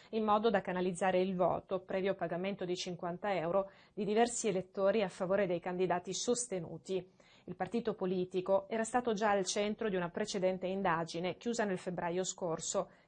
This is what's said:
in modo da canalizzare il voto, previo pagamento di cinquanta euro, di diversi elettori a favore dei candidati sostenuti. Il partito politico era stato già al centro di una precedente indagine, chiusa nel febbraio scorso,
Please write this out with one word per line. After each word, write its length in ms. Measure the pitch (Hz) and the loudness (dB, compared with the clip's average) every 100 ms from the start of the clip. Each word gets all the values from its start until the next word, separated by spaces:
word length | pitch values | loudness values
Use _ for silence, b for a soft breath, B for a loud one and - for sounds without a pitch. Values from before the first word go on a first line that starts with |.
| b | b
in 140 | 220 220 | -2 2
modo 240 | 208 226 | 4 4
da 100 | 196 | 2
canalizzare 600 | 190 180 180 175 190 180 | 0 0 -2 0 2 4
il 120 | 185 | 2
voto, 460 | 180 170 151 - 190 | 2 2 2 -2 -6
previo 340 | 185 190 190 | -2 -2 0
pagamento 520 | 190 175 175 190 202 185 | 0 -2 -2 -4 -4 -4
di 100 | 180 | -4
cinquanta 580 | - 170 175 175 208 | -4 -6 -6 -4 -2
euro, 360 | 185 160 190 196 B B | 0 2 0 0 B B
di 100 | - | -4
diversi 460 | 208 214 240 - 220 | 0 4 2 2 0
elettori 520 | 185 185 - 196 220 | -2 -2 0 2 4
a 60 | 190 | 0
favore 400 | - 214 196 190 | -2 0 2 2
dei 140 | 170 | 0
candidati 520 | 185 180 185 175 180 | -2 0 2 2 -2
sostenuti. 1000 | 185 - 240 - 185 160 160 - 190 180 b b b - | -2 0 0 -2 -4 -6 -10 -4 -4 -4 b b b -14
Il 80 | 175 | -8
partito 380 | 180 233 220 | -4 -2 -2
politico 760 | 208 185 185 180 185 185 196 - | -2 0 0 0 -2 2 2 2
era 160 | 226 | -2
stato 300 | 226 247 240 | 0 0 0
già 160 | 208 214 | 0 2
al 160 | 202 185 | 2 2
centro 420 | 214 208 214 220 | 0 0 0 -2
di 80 | 185 | 0
una 140 | 175 | -2
precedente 580 | 214 208 208 185 185 180 | -2 -4 0 0 0 -2
indagine, 720 | 190 190 165 170 170 180 - | 0 2 2 0 -2 -4 -4
chiusa 260 | 240 233 | -2 0
nel 140 | 208 180 | 0 -2
febbraio 480 | - 175 170 175 185 | -2 -4 -2 -2 -2
scorso, 640 | - 180 165 - 202 185 b | -4 -4 -2 -2 -2 -4 b